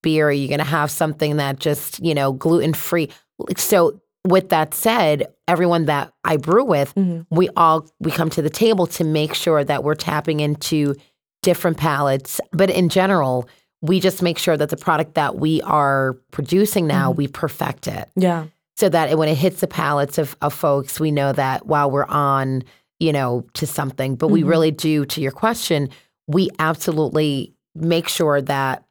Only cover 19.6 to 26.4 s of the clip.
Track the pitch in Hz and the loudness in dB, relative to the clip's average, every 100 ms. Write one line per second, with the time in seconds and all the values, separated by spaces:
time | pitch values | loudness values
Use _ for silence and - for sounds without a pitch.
19.6 | 185 - 156 147 143 - 147 - 147 - | -6 -2 -2 0 0 -2 -4 -4 -6 -2
20.6 | 156 139 139 - 156 147 139 131 135 131 | 0 0 -2 -4 -2 0 0 0 -2 -4
21.6 | - 151 143 139 - 147 143 135 135 131 | -2 0 2 0 -2 0 2 0 0 -4
22.6 | 127 _ _ _ 160 147 127 123 - - | -6 _ _ _ -2 0 0 -2 -6 -8
23.6 | 156 - 139 131 135 127 160 160 147 165 | -6 -4 -6 -4 -4 -2 2 2 4 4
24.6 | 156 151 160 151 143 - 135 - 220 - | 2 0 0 0 -2 -4 -6 -2 -2 -2
25.6 | - 156 139 - _ _ - 151 | -2 -2 -2 -8 _ _ -2 0